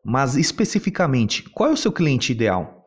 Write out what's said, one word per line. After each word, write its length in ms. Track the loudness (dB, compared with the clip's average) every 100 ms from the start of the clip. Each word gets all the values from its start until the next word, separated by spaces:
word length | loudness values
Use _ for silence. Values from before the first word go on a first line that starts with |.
mas 320 | -2 0 2 2
especificamente, 1080 | 0 0 -2 0 -2 0 0 2 0 -2 -8
qual 220 | -2 0
é 20 |
o 60 | 2
seu 140 | 0
cliente 380 | 0 0 0 -2
ideal? 460 | 0 0 0 -4 -14